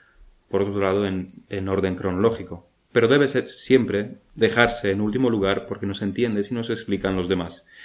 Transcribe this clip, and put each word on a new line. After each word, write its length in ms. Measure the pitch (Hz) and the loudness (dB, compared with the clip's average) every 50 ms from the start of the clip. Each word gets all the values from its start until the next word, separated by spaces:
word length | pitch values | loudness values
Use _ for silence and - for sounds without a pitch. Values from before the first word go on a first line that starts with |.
| _ _ _ - - - _ _ _ _ | _ _ _ -20 -20 -20 _ _ _ _
por 140 | - 95 101 | -2 0 0
otro 160 | 101 101 101 | 0 0 0
lado, 260 | 98 95 95 101 101 | 0 2 2 2 0
en, 220 | 98 95 92 92 - - - - - | 0 -2 -4 -6 -8 -14 -20 -14 -10
en 200 | 101 98 95 98 | -8 -6 -2 0
orden 260 | 95 95 95 92 90 | 0 0 0 0 -2
cronológico. 720 | 90 98 95 90 92 104 113 - - 92 - 87 87 - _ _ _ _ _ | -2 -2 -2 0 2 2 2 2 0 -6 -12 -14 -16 -16 _ _ _ _ _
Pero 160 | - 120 117 | 2 2 4
debe 200 | 113 135 143 143 | 6 4 4 4
ser 220 | 135 - - - - | 2 0 -2 -4 -4
siempre 680 | - - - - 131 131 110 - 98 101 104 123 - - _ _ - | -8 -10 2 4 4 4 4 2 -2 -2 -4 -6 -10 -16 _ _ 0
dejarse 560 | - 110 107 - 120 120 113 - - - 101 | 0 2 2 4 4 2 2 2 0 -2 0
en 100 | 95 101 | 0 0
último 280 | 107 107 107 127 131 120 | 0 0 0 2 2 2
lugar 380 | 113 104 95 95 98 - - | 2 2 2 0 0 -2 -4
porque 180 | - 127 - - | -8 -8 -6 -6
no 80 | 98 98 | -6 -4
se 120 | - 107 | -4 -4
entiende 380 | 101 95 117 120 117 107 104 101 | -4 -2 -2 -2 0 0 -2 -2
si 120 | - 123 | -2 -4
no 80 | 117 113 | -6 -4
se 100 | 117 113 | -4 -6
explican 420 | 107 - - 98 95 101 98 95 | -6 -4 -4 -4 -2 -2 -2 -2
los 140 | 95 87 87 | -2 0 0
demás. 360 | 95 92 82 82 - - _ _ - - | 0 -2 -2 -6 -10 -16 _ _ -20 -20